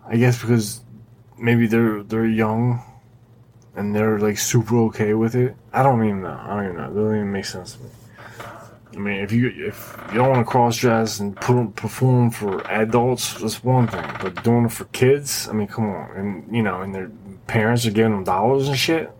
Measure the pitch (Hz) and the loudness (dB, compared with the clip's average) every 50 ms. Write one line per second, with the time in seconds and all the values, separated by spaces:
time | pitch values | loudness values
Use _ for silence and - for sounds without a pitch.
0 | _ - 110 117 120 123 123 120 - 113 120 117 107 101 - - - - - - | _ -2 0 4 4 4 4 2 2 2 2 2 2 0 -6 -12 -16 -20 -20 -20
1 | - _ - _ - - - - 113 120 120 117 117 110 110 113 117 113 107 104 | -20 _ -20 _ -20 -20 -18 -4 0 2 4 4 4 4 4 2 2 2 0 -2
2 | 101 101 110 113 113 113 110 110 110 107 107 113 117 123 120 120 - - - - | -6 -6 -4 -2 0 0 0 0 0 0 0 0 0 0 0 -2 -6 -12 -20 -20
3 | _ - - - - _ - _ - _ _ - - - _ - 101 104 104 104 | _ -20 -20 -20 -20 _ -20 _ -20 _ _ -20 -20 -18 _ -8 -6 -4 0 0
4 | 107 110 110 104 104 107 104 101 - - - 123 110 - 117 120 113 110 104 - | 2 2 2 2 0 0 0 -2 -4 0 0 0 2 2 2 2 2 2 0 0
5 | 110 104 107 110 113 113 113 123 123 131 - - - - - 113 131 139 131 117 | 0 0 2 2 2 0 2 0 0 0 -2 -8 -20 -6 -2 2 4 4 4 4
6 | 113 107 101 98 92 85 71 64 53 55 98 104 101 95 90 82 78 - 82 101 | 2 2 0 -2 -4 -6 -8 -10 -8 -6 -4 -4 -4 -4 -6 -8 -8 -6 -4 -2
7 | 107 110 110 107 104 101 101 98 98 - - 92 90 - - - - - - - | 0 0 0 0 -2 -2 -4 -4 -6 -8 -10 -12 -14 -14 -18 -18 -20 -20 -20 -20
8 | - - - - - - - - - - - - - - - - - - - 101 | -20 -20 -20 -20 -20 -20 -18 -18 -18 -18 -16 -18 -20 -20 -20 -20 -20 -20 -12 -8
9 | 101 101 101 98 98 98 110 117 123 123 98 85 76 98 - - - - - - | -4 -4 -4 -4 -4 0 2 2 2 2 -2 -4 -8 -8 -8 -8 -14 -16 -16 -16
10 | - - 98 110 123 135 135 127 113 - - 131 120 117 117 - - 123 113 113 | -14 -6 0 2 4 4 4 2 2 2 4 4 4 4 2 2 2 2 4 4
11 | 113 110 - 101 101 101 98 - - - 123 123 120 107 101 - - 110 - - | 2 0 -2 -4 -6 -6 -6 -6 0 2 2 2 2 -2 -6 -6 -8 -8 -4 0
12 | 131 131 127 123 123 117 110 - 104 101 95 85 - - 92 107 110 110 110 120 | 2 4 4 6 4 4 2 0 -4 -4 -4 -4 -4 -2 0 0 0 2 2 2
13 | 120 127 127 120 - - - - - 110 107 - - 120 127 127 120 110 104 90 | 4 2 0 0 -2 -8 -8 -6 -6 -6 -6 -4 0 2 4 4 4 2 0 -6
14 | 82 - - - - 95 90 - - 117 117 120 120 113 - - 95 - - - | -8 -8 -10 -8 -8 -8 -8 -2 0 2 4 4 4 2 0 -4 -12 -10 -2 2
15 | 127 123 139 143 143 139 - - - - - 107 104 101 - - 113 104 98 85 | 4 4 4 4 2 -4 -6 -6 -6 -4 -4 -4 -4 -4 -4 -4 -2 -2 -2 -6
16 | 69 - - 95 98 104 101 85 - - 107 120 110 101 92 90 95 98 95 95 | -8 -10 -8 -6 -6 -4 -6 -6 -8 -4 -2 0 0 0 0 -2 -6 -8 -8 -8
17 | 95 87 - - - 101 95 - - - - 117 107 110 120 123 120 117 101 107 | -8 -10 -12 -18 -18 -18 -20 -18 -12 -2 0 2 2 4 2 2 0 0 2 4
18 | 113 113 107 101 92 90 92 92 104 117 135 139 135 139 143 131 - - 165 160 | 4 4 2 0 -2 -2 0 2 2 2 2 2 0 0 -2 -2 0 0 0 0
19 | - - - - | -2 -6 -12 -18